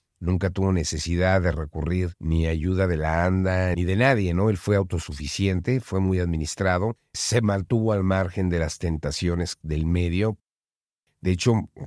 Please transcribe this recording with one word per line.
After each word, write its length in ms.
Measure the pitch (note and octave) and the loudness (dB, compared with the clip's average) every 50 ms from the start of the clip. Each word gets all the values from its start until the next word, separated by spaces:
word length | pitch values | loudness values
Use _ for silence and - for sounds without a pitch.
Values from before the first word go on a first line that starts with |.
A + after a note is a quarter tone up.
| _ _ _ _ - | _ _ _ _ -2
nunca 260 | E2+ F#2 F2+ F#2+ F#2 | 0 0 0 0 -2
tuvo 200 | F2 G2 F#2+ F#2+ | 0 0 0 2
necesidad 720 | F#2 F2 D#2 - - D#2 - E2+ F2 F2 F2+ F#2 F#2+ F#2+ | 2 2 0 -2 -4 -4 -4 -2 0 2 4 4 4 4
de 100 | F2 F2+ | 4 2
recurrir 640 | D2+ D#2+ D#2 D2 - D#2+ D2 D#2 F2+ F2+ F#2 F2 F2 - | 0 0 -4 -6 -6 -6 -4 -2 -2 -2 -2 -2 -6 -6
ni 300 | - D#2+ D#2+ E2 D#2+ D#2+ | -2 0 2 2 2 2
ayuda 400 | D#2+ D#2+ D2+ F2+ F#2 F#2 F#2+ F#2 | 0 0 0 0 0 2 2 2
de 80 | F2 | 2
la 300 | D2+ D#2 D#2+ D#2+ E2 E2+ | 0 0 0 2 2 2
anda 500 | F#2 F#2+ F#2+ F#2 F#2 F#2 F#2 F#2 F#2 F2+ | 2 2 2 2 2 2 2 2 0 0
ni 80 | E2+ F2+ | 0 0
de 140 | F2 F#2+ G#2 | 0 2 2
nadie, 360 | B2 C3+ C3+ A2 G2 F2+ E2+ | 4 4 4 2 2 2 2
¿no? 160 | F2+ G2 A2 | 2 2 2
Él 60 | G#2+ | 0
fue 220 | F2+ - - G#2 G2 | 0 0 0 2 2
autosuficiente, 1040 | G2 F#2 - F2 - - D2 C#2 D2 D2 - - G2 G2 F#2 F2+ F2 - B2+ C3 | 2 0 -2 -6 -6 -6 -10 -8 -8 -8 -4 -2 0 0 0 0 -2 -2 -2 -2
fue 180 | A#2+ - G2 F#2+ | -2 -4 -2 0
muy 200 | F#2+ F#2+ F#2 F#2 | 0 0 0 0
administrado, 800 | F2+ F2 E2+ D#2+ D#2 - - - G2 F#2 F2+ F2+ F#2+ A2+ A#2 - _ _ | 0 0 -2 -2 -4 -4 -4 -2 0 2 2 2 0 -2 -4 -6 _ _
se 300 | - - - - G#2+ B2 | -10 -8 -4 -2 0 0
mantuvo 500 | A2+ G#2 G2 G2 F#2 - B2 A#2 A2 A2 | 2 2 0 0 -2 -2 -2 0 2 2
al 140 | G#2+ G2+ F#2+ | 0 2 2
margen 420 | F#2+ F#2+ F#2+ F#2+ F2+ F2 - F#2+ F2+ | 2 2 2 0 -2 -2 -2 0 0
de 100 | F2 E2+ | 0 0
las 200 | D#2+ D2+ - - | 0 -2 -4 -4
tentaciones 800 | - E2+ D#2+ D2+ - D2 D2+ - - F2 E2+ E2+ E2+ D#2+ - - - | -2 -2 -2 -2 -4 -6 -4 -2 -2 -2 0 -2 -2 -4 -6 -10 -8
del 220 | D#2 D#2 D#2 D#2+ | -4 -2 -2 0
medio. 520 | E2 F2 F2 F2 F2 E2+ F#2 G#2 A2 G#2+ - _ _ _ _ _ _ _ _ _ _ _ _ _ _ _ _ | 0 0 0 0 0 0 0 0 -2 -2 -6 _ _ _ _ _ _ _ _ _ _ _ _ _ _ _ _
De 120 | - F#2 | -2 0
hecho, 380 | F#2 F2 - B2 A#2 G#2+ - - _ - - | 0 2 2 2 2 2 0 -4 _ -14 -14